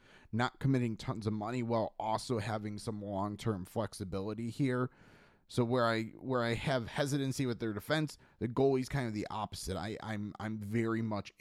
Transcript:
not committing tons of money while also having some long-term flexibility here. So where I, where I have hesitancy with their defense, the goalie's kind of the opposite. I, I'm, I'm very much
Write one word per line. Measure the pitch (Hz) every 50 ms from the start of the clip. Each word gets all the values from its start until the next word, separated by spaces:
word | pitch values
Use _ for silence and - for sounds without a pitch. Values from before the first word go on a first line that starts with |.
| - - - - - - -
not | 110 123 123 - -
committing | - 135 135 127 123 113 110 -
tons | - - 107 110 101
of | 107 107
money | 107 104 113 127 127 117
while | 113 117 113 104 - - -
also | - 110 110 110 - - 127 110
having | 101 117 107 110 104 107 104 101
some | - 120 107 104
long-term | 101 101 101 95 101 104 104 98 - 117 107 92 92
flexibility | - - 120 107 101 - - 101 90 90 95 95 107 107 107 117 117
here. | - - 147 131 123 123 127 127 - - - - - - - - - _ _ _
So | - - 120
where | 117 127 127 117
I, | 117 113 110 113 107 - -
where | - 127 131 123
I | 117 117 117
have | 113 - 156 135 127 113 -
hesitancy | - - 147 135 143 143 139 135 127 - 135
with | 123 117 -
their | 117 110 104
defense, | 104 - - 147 156 156 147 - - - - - _
the | 110 123
goalie's | 117 131 135 139 135 131 127 -
kind | - 139 127
of | 113 107
the | 104 - -
opposite. | 90 107 104 - - - - 90 95
I, | 85 82 110 101 -
I'm, | - 113 110 104 104 104 - -
I'm | 101 110 110 110
very | 104 101 107 117 113 113 113 113
much | 113 110 107 101 - - - -